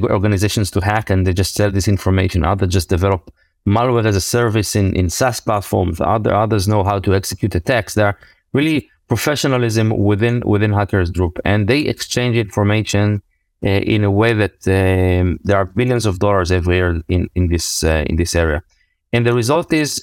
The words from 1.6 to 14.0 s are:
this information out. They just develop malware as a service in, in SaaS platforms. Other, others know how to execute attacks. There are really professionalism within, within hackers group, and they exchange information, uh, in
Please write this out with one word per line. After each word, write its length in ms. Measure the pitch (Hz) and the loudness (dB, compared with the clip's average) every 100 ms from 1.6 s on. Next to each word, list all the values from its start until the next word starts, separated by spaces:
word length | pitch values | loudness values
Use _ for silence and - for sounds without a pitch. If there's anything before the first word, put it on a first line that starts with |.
| 104 | 0
this 160 | 98 101 | 0 0
information 580 | 98 - 95 92 92 | 0 2 2 2 0
out. 140 | 78 95 | 0 0
They 80 | 95 | 0
just 220 | 92 - | 0 0
develop 440 | 90 98 95 - - _ _ - | 0 0 -2 -4 -20 _ _ -2
malware 380 | 104 127 117 110 | 0 2 2 2
as 100 | 98 | 0
a 40 | |
service 540 | - 120 120 110 98 107 | 0 0 0 0 -2 0
in, 180 | 95 - | 0 0
in 140 | 90 | -2
SaaS 300 | - 131 113 | 0 -2 -2
platforms. 600 | - 107 - 104 90 82 | -4 -4 -2 -2 -2 -2
Other, 340 | - 110 110 | -2 0 0
others 320 | 98 107 107 92 | 0 0 0 0
know 160 | 107 | 0
how 140 | 95 101 | 0 -2
to 140 | 98 | 0
execute 400 | 95 - - 110 | 0 -2 -4 -4
attacks. 400 | 90 - 123 101 | -2 -2 -2 -2
There 120 | - 101 | 0 0
are 120 | 101 - _ _ | -2 -10 _ _
really 360 | 131 156 151 - _ - | -2 0 -2 -6 _ -6
professionalism 800 | 113 - 147 147 127 120 110 110 | -4 -2 -2 0 0 0 0 0
within, 500 | 107 101 104 117 120 - | 2 2 2 0 0 0
within 260 | 101 107 | 0 2
hackers 380 | 104 101 101 87 | 0 0 0 0
group, 280 | 87 87 - | 0 -2 -2
and 240 | - 104 101 | -2 0 2
they 120 | 139 | 0
exchange 560 | 151 120 - - 123 117 | 0 -4 -6 -4 -2 0
information, 840 | 101 - 101 107 101 101 104 104 - _ _ _ | -2 0 0 0 0 0 0 0 -6 _ _ _
uh, 60 | 104 | -2
in 360 | 98 - 107 | 0 0 0